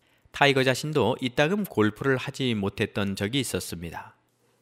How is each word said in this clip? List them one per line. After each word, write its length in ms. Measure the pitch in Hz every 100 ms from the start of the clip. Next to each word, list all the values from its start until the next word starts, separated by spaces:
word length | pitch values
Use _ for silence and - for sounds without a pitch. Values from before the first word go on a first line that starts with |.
| _ _ _
타이거 320 | - 143 131
자신도 540 | 131 123 151 151 107 131
이따금 440 | 123 135 147 208
골프를 540 | 190 - 107 - 135 127
하지 360 | - - 131
못했던 600 | 110 98 - 104 - 101 95
적이 240 | 101 139
있었습니다. 760 | 123 92 - 87 85 78 - _ _ _ _ _